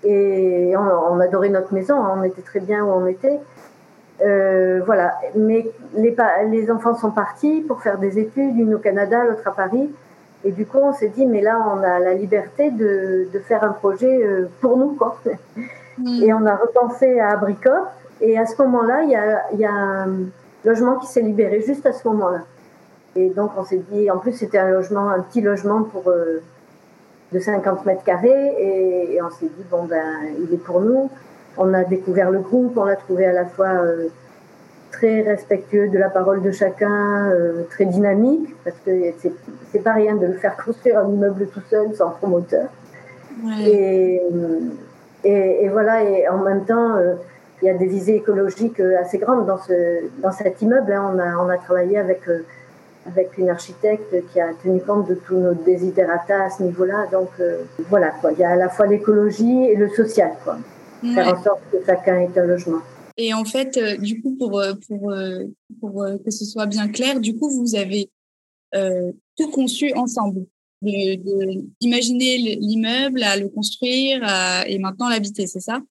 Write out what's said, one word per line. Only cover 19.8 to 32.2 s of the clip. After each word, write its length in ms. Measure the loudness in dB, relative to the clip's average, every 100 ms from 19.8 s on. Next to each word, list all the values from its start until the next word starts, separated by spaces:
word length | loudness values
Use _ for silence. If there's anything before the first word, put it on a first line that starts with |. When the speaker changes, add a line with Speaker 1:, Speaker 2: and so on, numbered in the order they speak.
| -2 -2 -4 -4 -6 -10 -20 -4
Speaker 1:
logement 320 | 0 2 2 0
qui 120 | -2
s'est 120 | -2
libéré, 400 | -2 0 0 0
juste 240 | -2 0
à 80 | -2
ce 160 | -2 -2
moment-là. 320 | 0 0 -2 -8 -20 -20 -20 _ _ _ 0
Et 120 | 0
donc, 220 | 0 -4 -4
on 60 |
s'est 180 | -4 -4 -4
dit, 180 | -2 0
en 60 | 0
plus, 160 | -2
c'était 240 | -4 -2 2
un 140 | 2
logement, 400 | 2 0 -2 0
un 100 | -2
petit 220 | -2 0
logement 400 | 0 0 0 0
pour, 260 | -2 -2 0
euh, 340 | 2 0 -4 -8 -20 _ -20 _ _ _ _ _
de 60 | -4
cinquante 460 | -2 0 0 -2
mètres 200 | -2 -2
carrés. 500 | 0 2 4 4 4 0
Et, 580 | 0 0 0 0 0 -2
et 60 |
on 60 | -4
s'est 160 | -6
dit, 200 | -8 -8 -4
bon, 140 | -4
ben, 200 | -2 -2 -2 -6 -8 -6
il 120 | -4
est 40 | -4
pour 180 | 0 0
nous. 300 | 2 2 0 -6 -20 -20 -20 -2
On 160 | 2
a 100 | 2
découvert 460 | 2 -2 0 2